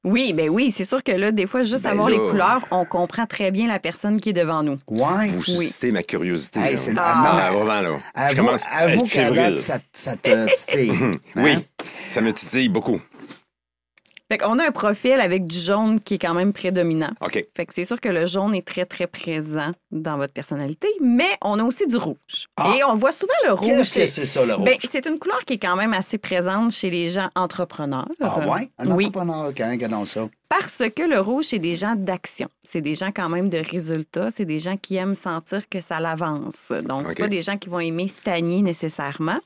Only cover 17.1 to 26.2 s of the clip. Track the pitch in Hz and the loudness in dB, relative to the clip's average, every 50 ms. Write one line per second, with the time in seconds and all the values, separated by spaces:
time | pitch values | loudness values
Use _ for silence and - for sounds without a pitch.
17.1 | - - - 180 - 208 - _ _ - 170 - - - 175 185 233 233 - 233 | -6 -6 -6 -4 -4 -4 -4 _ _ -8 -8 -6 -6 -6 -4 -4 -4 -4 -2 -2
18.1 | 185 165 165 180 175 196 196 208 214 185 175 - - 180 180 180 - - 180 175 | 0 0 0 0 0 0 0 0 0 -2 -4 -6 -6 -6 -6 -6 -4 -6 -6 -6
19.1 | - - - 170 160 156 151 156 151 156 147 151 175 _ _ _ - 160 156 160 | -6 -10 -8 -6 -4 -4 -4 -4 -4 -4 -4 -4 -6 _ _ _ -10 -6 -6 -4
20.1 | 151 143 139 135 _ - 139 - 156 143 143 139 156 _ - 415 440 392 294 247 | -4 -4 -4 -4 _ -10 -8 -6 -6 -4 -4 -6 -6 _ -2 -2 0 2 2 4
21.1 | 240 240 320 381 - - - 202 208 208 220 240 - - 403 302 233 240 185 160 | 4 4 4 2 0 -2 -2 0 0 2 2 0 0 0 0 0 0 0 -2 -2
22.1 | 139 _ _ _ - - - _ _ - 147 180 220 262 277 277 226 214 220 269 | -6 _ _ _ -10 -10 -10 _ _ 0 2 4 4 4 4 4 4 4 2 2
23.1 | 330 - 381 381 539 659 523 311 202 180 208 226 240 247 254 - - - - 135 | 2 0 -2 0 2 2 4 4 2 4 4 4 4 6 4 4 4 4 2 2
24.1 | - 156 143 135 - 143 127 117 107 98 98 254 254 - - 240 - 277 254 320 | 2 0 0 0 2 2 2 2 2 2 4 4 4 2 0 -2 -2 -2 -2 -2
25.1 | 311 311 - 359 427 494 - - 262 208 - 185 180 185 208 226 220 185 190 - | -4 -2 -2 -2 -2 -2 -2 -4 -4 -2 0 0 0 2 2 0 0 0 -2 -2
26.1 | - 208 | -4 -6